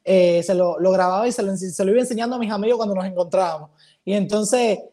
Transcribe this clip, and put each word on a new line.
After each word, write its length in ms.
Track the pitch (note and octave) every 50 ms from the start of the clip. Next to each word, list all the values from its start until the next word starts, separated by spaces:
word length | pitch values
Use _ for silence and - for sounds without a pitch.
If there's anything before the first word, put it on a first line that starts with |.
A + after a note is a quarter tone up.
| -
eh, 380 | - F#3+ F#3 F3+ F3 E3+ E3+ E3
se 100 | F#3 F#3+
lo, 240 | F3+ F3+ F3 E3 D3+
lo 120 | F3 F#3
grababa 360 | F#3+ F#3 F#3 F3+ F#3 G3 A3+ B3
y 40 |
se 120 | - - G#3
lo 80 | G3
ense-, 200 | G3 F3+ F#3 F#3
se 140 | D#3+ - G3
lo 60 | F#3
iba 80 | G#3 B3
enseñando 340 | B3 B3 B3 G#3+ A#3 A#3+ B3+
a 40 | B3
mis 120 | A#3 G#3
amigos 260 | A3 G3 G#3 A3 B3 A3+
cuando 180 | A3+ G#3 G3
nos 100 | F#3 F#3
encontrábamos. 680 | G3 F#3 F3 F3+ E3+ - F#3 F#3 E3+ D#3+ D3+ D3+ - _ _ _ _ _ _ -
Y 80 | F#3 G3
entonces, 640 | G#3 F#3+ D#3 G#3 G#3+ G#3+ F#3+ B3+ B3 A#3+ A3+ G3 - - -